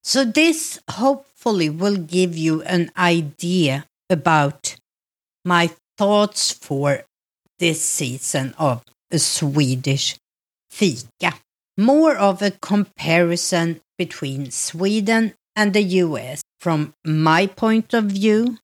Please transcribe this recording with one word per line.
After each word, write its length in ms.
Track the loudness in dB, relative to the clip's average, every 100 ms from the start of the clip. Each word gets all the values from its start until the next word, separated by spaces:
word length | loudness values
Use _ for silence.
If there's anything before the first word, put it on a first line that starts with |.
So 200 | 0 0
this 560 | 2 4 2 2 -6 -10 -12
hopefully 760 | 0 0 0 _ _ -2 0 0
will 280 | 0 -2 -2
give 400 | -2 0 0 0
you 240 | 0 0
an 280 | 0 -2 -2 0
idea 880 | 2 2 -2 -6 -2 0 0 -2 -8 _ _
about 680 | -2 2 2 2 -4 -12 -12 _ _ _ _ _ _
my 280 | 0 0 0 -4 _ -2
thoughts 540 | 2 2 0 -2 -6
for 520 | -6 -8 -2 -2 -2 -6 _ _ _ _ _
this 220 | -2 0
season 680 | -4 -4 -6 -6 -6 -4 -6 -2
of 260 | -2 -2 _ _ _
a 80 | -2
Swedish 960 | -2 -2 -2 0 0 0 -2 -2 -4 -8 _ _ _ _ _
fika. 640 | -2 -2 -2 -14 _ -6 -6 _ _ _ 0
More 380 | 2 4 4
of 260 | 4 2 2
a 100 | -2
comparison 1300 | -4 -2 -2 -2 -6 0 2 2 0 -2 -2 -2 -4 _ -10
between 540 | -8 -6 -8 -8 -8
Sweden 840 | -8 -8 -4 -2 0 0 0 0 -6 _
and 180 | -2 2
the 80 | 2
U 360 | 2 2 2 -2
S 240 | -8 -12 -14 _
from 340 | -2 0 -2 _
my 440 | -2 2 4 4 2
point 460 | 0 0 0 0
of 120 | -2
view 520 | 0 0 2 2 0 -4